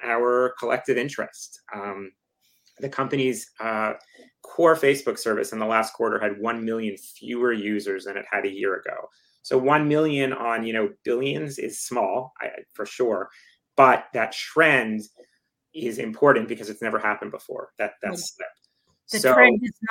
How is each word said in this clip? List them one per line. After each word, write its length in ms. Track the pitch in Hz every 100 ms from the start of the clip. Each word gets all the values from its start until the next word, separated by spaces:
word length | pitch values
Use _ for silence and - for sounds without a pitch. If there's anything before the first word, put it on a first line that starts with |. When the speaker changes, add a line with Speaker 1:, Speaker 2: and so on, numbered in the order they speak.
Speaker 1:
our 520 | 120 117 123 123 127 -
collective 380 | 120 123 - 123
interest. 640 | 135 - - - - - -
Um, 380 | 104 101 98 95 _ _ _ _ _ _ -
the 100 | 139
company's, 600 | 135 135 139 131 110 - -
uh, 340 | 113 110 107 - _ - - _
core 320 | - - 165
Facebook 440 | 156 139 139 123 101
service 340 | 113 104 98
in 60 | 110
the 80 | 110
last 260 | 110 113
quarter 240 | - 113 107
had 220 | 107 101
one 240 | 113 117
million 320 | 113 113 107 95
fewer 560 | - - 120 120 123
users 520 | 110 101 104 101 95
than 120 | 92 98
it 80 | -
had 140 | 101
a 60 | 98
year 260 | 98 101 90
ago. 320 | - - - _ _ _
So 160 | - 131
one 300 | 131 151 147
million 440 | 151 156 139 135
on, 320 | - 117 113 113
you 60 |
know, 180 | 113 101 -
billions 540 | 117 120 139 151 151 139
is 220 | - -
small, 520 | - 120 95 113 - -
I, 80 | 117 - -
for 120 | - 104
sure. 420 | - 120 95 98 - _ _ _ -
But 300 | 131 123 -
that 180 | 120 113
trend 720 | - - 156 160 135 113 107 104 _ - _ _ _ _
is 240 | - 120 113
important 500 | 113 110 143 120 110
because 220 | 113 107
it's 120 | 110
never 160 | 113 107
happened 320 | 107 104 104
before. 400 | - - - - -
That, 140 | 104 -
that's 100 | 101
Speaker 2:
Right. 60 | 87
Speaker 1:
slipped. 500 | - - - _ _ _ _ _ -
Speaker 2:
The 80 | 214
Speaker 1:
So 160 | 320
Speaker 2:
trend 260 | 302 247 214
is 160 | 240 - 220